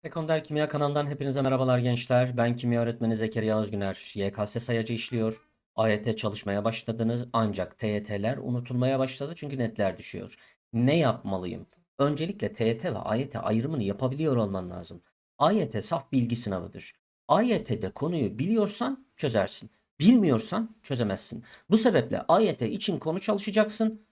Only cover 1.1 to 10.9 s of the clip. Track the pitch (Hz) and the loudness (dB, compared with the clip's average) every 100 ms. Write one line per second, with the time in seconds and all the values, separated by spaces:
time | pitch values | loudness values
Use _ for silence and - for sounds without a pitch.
1.1 | 147 139 135 135 131 131 123 123 120 - | -2 -2 0 2 2 4 4 4 0 2
2.1 | 123 127 123 117 120 123 120 117 117 113 | 2 4 2 0 2 0 2 0 0 0
3.1 | 110 110 113 107 107 107 107 98 95 - | 0 0 0 2 2 0 -2 -2 -4 -10
4.1 | 107 98 98 104 117 117 117 113 117 - | -4 -4 -2 -4 -4 -2 -2 -2 -4 -4
5.1 | 120 110 110 _ _ _ - 110 104 107 | -2 -2 -4 _ _ _ 0 2 2 0
6.1 | 110 110 101 - 101 107 113 - 113 113 | -2 -2 -4 -2 0 0 -2 -6 -2 0
7.1 | 120 120 113 110 98 90 - 110 104 101 | -2 -2 0 0 0 -6 -4 -2 -2 -4
8.1 | 101 107 139 123 123 123 123 127 135 131 | -2 -2 -2 -4 -6 -2 0 0 2 -2
9.1 | 131 143 170 147 135 113 110 98 92 - | -4 -8 -8 -8 -4 -4 0 -2 -2 -12
10.1 | 95 98 - - _ _ 117 123 | -12 -12 -18 -20 _ _ 0 4